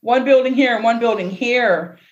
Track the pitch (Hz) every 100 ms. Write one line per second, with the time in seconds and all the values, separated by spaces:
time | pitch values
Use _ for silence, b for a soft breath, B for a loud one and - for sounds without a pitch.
0 | 220 254 262 262 262 254 262 226 226 233
1 | 233 214 180 190 240 247 226 170 175 b
2 | b